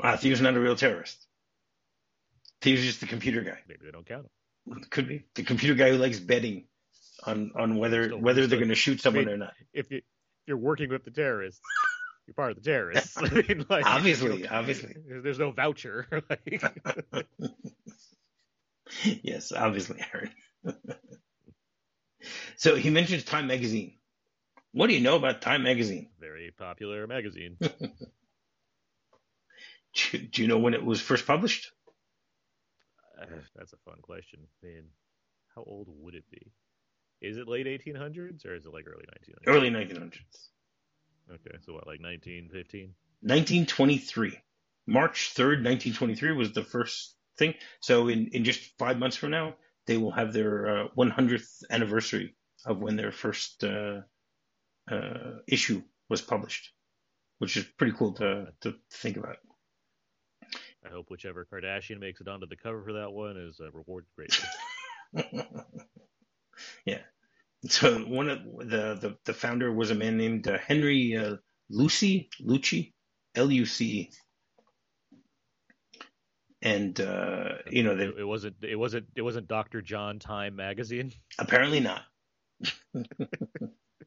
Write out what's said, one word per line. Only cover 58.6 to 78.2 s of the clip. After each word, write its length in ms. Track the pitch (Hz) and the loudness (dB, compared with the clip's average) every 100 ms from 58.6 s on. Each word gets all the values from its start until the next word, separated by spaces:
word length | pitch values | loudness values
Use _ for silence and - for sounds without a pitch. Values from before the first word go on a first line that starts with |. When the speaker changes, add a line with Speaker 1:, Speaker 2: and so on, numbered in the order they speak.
Speaker 1:
to 140 | 113 - _ | -10 -10 _
think 240 | - 117 98 | -10 -8 -8
about. 200 | - - _ _ _ _ _ _ _ _ _ _ - - - - - | -10 -14 _ _ _ _ _ _ _ _ _ _ -14 -14 -14 -20 -16
Speaker 2:
I 40 | |
hope 180 | 87 82 | -16 -14
whichever 360 | 90 95 90 85 | -14 -14 -14 -14
Kardashian 480 | 98 92 98 - 104 | -10 -6 -6 -8 -10
makes 220 | 98 90 | -12 -12
it 60 | 95 | -14
onto 180 | 98 90 | -12 -14
the 80 | 95 | -14
cover 260 | 117 113 | -12 -10
for 100 | 101 | -8
that 180 | 107 101 | -8 -8
one 240 | 101 104 98 | -10 -10 -10
is, 220 | 87 78 | -14 -16
uh, 120 | 80 | -16
rewarded 380 | 73 80 92 85 - | -16 -16 -16 -16 -18
greatly. 300 | - - 784 784 932 1017 523 880 - | -4 -2 -2 -10 -12 -14 -16 -18 -10
Speaker 1:
<laughs> 420 | - - - - 123 - - - _ _ _ _ _ _ - - - - | -8 -6 -8 -10 -14 -18 -20 -20 _ _ _ _ _ _ -20 -20 -12 -8
Yeah. 140 | 101 - _ _ _ _ _ - | -8 -10 _ _ _ _ _ -2
So 320 | - 143 120 | 6 6 6
one 300 | 113 127 147 | 0 -2 -2
of 100 | 139 | -2
the, 540 | - 117 120 110 107 101 | -8 -12 -2 -2 0 -4
the, 180 | 107 - - | -6 -6 -8
the 80 | |
founder 380 | 110 123 120 123 | -4 -2 0 0
was 200 | 113 110 | 2 2
a 40 | 107 | 2
man 220 | 110 113 | 2 2
named, 300 | 113 113 104 | 0 0 0
uh, 100 | 95 | -2
Henry, 580 | - 151 147 139 120 113 | 2 2 4 4 4 2
uh, 200 | 104 101 _ _ - | -2 -4 _ _ -4
Lucy, 600 | 107 151 - 202 190 - - | 4 4 6 4 4 0 -6
Lucci, 500 | - 135 - 170 165 _ _ _ _ - | 0 2 2 0 -2 _ _ _ _ 2
L 160 | 139 | 4
U 140 | 131 117 | 4 2
C 180 | - 113 | 0 -2
E. 260 | 107 90 - _ _ _ _ _ _ _ _ _ - _ _ _ _ _ _ _ - - _ _ _ _ _ | -2 -6 -14 _ _ _ _ _ _ _ _ _ -20 _ _ _ _ _ _ _ -20 -20 _ _ _ _ _
And, 360 | 113 101 101 95 | 0 2 0 -2
uh, 500 | 95 92 95 92 98 - - | -4 -2 -4 -4 -6 -8 -2
you 140 | 123 | 2
know, 120 | 110 95 | 4 2
they 100 | 98 | 0
Speaker 2:
It, 100 | |
it 40 | 98 | -2